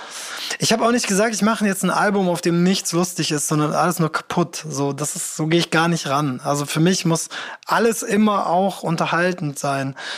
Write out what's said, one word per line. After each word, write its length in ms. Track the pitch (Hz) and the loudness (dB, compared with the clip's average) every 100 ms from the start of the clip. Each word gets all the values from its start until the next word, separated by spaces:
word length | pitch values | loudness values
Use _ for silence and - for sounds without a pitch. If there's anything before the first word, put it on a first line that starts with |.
| - - - - - - | -14 -14 -12 -10 -8 -4
Ich 120 | 156 | 0
hab 80 | 226 | 2
auch 120 | 226 | 2
nicht 140 | 240 - | 2 2
gesagt, 280 | 190 226 | 2 2
ich 80 | 214 | 2
mache 240 | 214 220 208 | 2 2 0
jetzt 180 | 190 | 0
ein 60 | 185 | 0
Album, 380 | 151 196 202 185 | 2 2 2 0
auf 100 | 170 | 0
dem 220 | 175 170 | 0 2
nichts 300 | 180 190 - | 4 2 0
lustig 400 | 170 180 - 151 | 0 0 -2 -2
ist, 160 | 151 - | -2 0
sondern 260 | 151 151 | 0 2
alles 240 | 143 160 175 | 2 0 2
nur 120 | 156 | 0
kaputt. 540 | - - - 175 - 156 | -2 -2 -2 -2 -4 -8
So, 280 | 139 143 | -4 -2
das 200 | 139 147 | -2 -6
ist, 220 | - - - | -6 -8 -4
so 100 | 156 | 0
geh 120 | 170 | 2
ich 120 | 165 | 2
gar 180 | 160 170 | 2 2
nicht 200 | 170 156 | 0 0
ran. 320 | 139 147 127 | 0 0 -2
Also 220 | 143 143 | -2 -2
für 160 | 143 156 | -2 2
mich 240 | 170 185 | 4 4
muss 240 | 165 160 - - - - - | 2 0 -2 -10 -12 -14 -2
alles 360 | 170 226 - | 2 2 0
immer 440 | 247 208 214 202 170 | 0 2 4 2 2
auch 360 | 170 196 - | 2 2 -2
unterhaltend 760 | 165 165 160 170 175 180 147 135 | -2 -2 0 0 0 -2 -6 -4
sein. 360 | 143 139 135 - - | -4 -2 -4 -6 -10